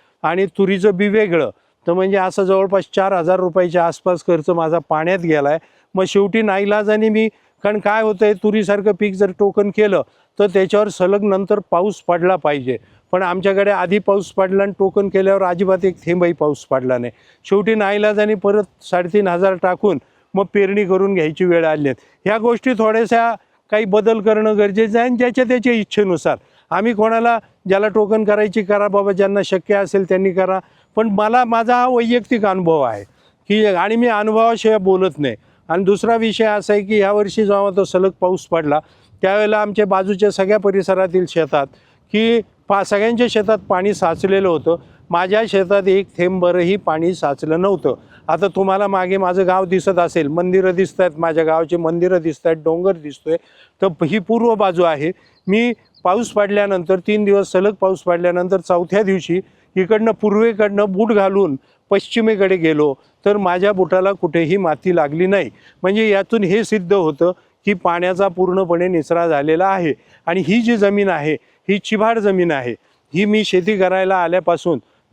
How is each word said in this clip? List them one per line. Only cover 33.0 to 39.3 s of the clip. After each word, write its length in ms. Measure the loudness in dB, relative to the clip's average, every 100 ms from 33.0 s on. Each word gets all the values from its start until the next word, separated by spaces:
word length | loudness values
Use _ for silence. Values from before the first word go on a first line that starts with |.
| -12 _ _ _ -2
की, 180 | 0 2
आणि 300 | 0 0 0
मी 120 | 0
अनुभवाशिवाय 720 | 0 0 2 2 2 0 2
बोलत 420 | 2 2 0 -2
नाही. 160 | -6 -6 _ _ -6
आणि 140 | -2
दुसरा 320 | 0 0 0 0
विषय 300 | 0 0 0
असा 280 | 0 0
आहे 80 | -2
की, 160 | 0 0
ह्यावर्षी 480 | 2 2 0 0 0
जेव्हा 240 | 2 0 0
तो 80 |
सलग 260 | 0 0 0 0
पाऊस 280 | -2 -2 -4
पडला, 320 | -4 0 -2 -4 _ _ _
त्यावेळेला 360 | -2